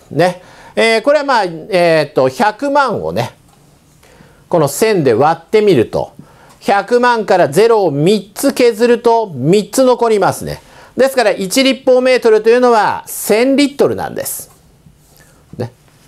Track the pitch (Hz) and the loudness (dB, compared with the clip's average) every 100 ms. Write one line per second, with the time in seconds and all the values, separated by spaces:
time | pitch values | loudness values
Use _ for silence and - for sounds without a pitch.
0 | - 143 180 180 - - - 208 226 226 | -10 -2 -2 -2 -18 -20 -10 -2 0 0
1 | 277 302 277 240 185 160 156 185 170 160 | 0 0 0 -2 -2 -8 -4 0 2 2
2 | 147 - 131 131 214 214 285 285 262 135 | 0 0 0 0 -2 -2 -2 0 0 -2
3 | 78 90 120 - _ _ _ _ _ _ | -6 -6 -6 -10 _ _ _ _ _ _
4 | _ - - _ - 175 143 - 220 196 | _ -20 -20 _ -4 -2 -2 0 0 0
5 | 131 110 147 165 - 214 208 139 101 78 | 2 2 0 -2 -2 0 2 2 0 -4
6 | 60 - - - - - - 202 190 240 | -8 -14 -20 -20 -20 -10 -2 -2 0 0
7 | 247 233 196 185 147 147 226 220 180 139 | 2 0 0 0 2 2 2 2 0 0
8 | 165 214 - - 277 277 240 214 240 233 | 0 0 -4 -4 -4 2 0 2 0 2
9 | 233 226 214 135 139 208 202 262 254 240 | 2 0 -2 -4 0 0 0 0 2 2
10 | 233 208 165 - 76 73 - - - - | 0 2 0 -2 -10 -12 -16 -20 -12 -2
11 | 262 262 214 180 190 262 269 254 269 254 | -2 0 -2 -2 -4 0 0 0 2 2
12 | 254 247 240 214 220 247 247 226 170 90 | 2 2 2 2 4 2 4 2 0 -4
13 | - - - 214 262 269 277 285 160 95 | -10 -10 -2 0 2 2 0 0 -2 -2
14 | 71 52 - - - _ _ _ - _ | -8 -8 -10 -12 -16 _ _ _ -20 _
15 | _ _ _ _ _ - 117 _ _ _ | _ _ _ _ _ -12 -12 _ _ _